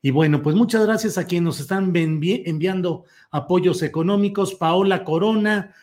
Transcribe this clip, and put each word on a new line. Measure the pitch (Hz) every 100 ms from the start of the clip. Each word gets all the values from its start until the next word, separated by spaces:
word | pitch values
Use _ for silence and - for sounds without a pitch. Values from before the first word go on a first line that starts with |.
Y | 135
bueno, | 131 160 147
pues | 151
muchas | 165 233 226 214
gracias | 220 214 185
a | 175
quienes | 175
nos | 170 143
están | 139 190 190
envi-, | 170 160 156 165 240 -
enviando | 156 175 185 180 165 - _ _
apoyos | 151 135 180 180 180
económicos. | 151 156 165 202 202 202 190
Paola | - 165 180 196 180
Corona, | 143 160 208 220 208 208 196 _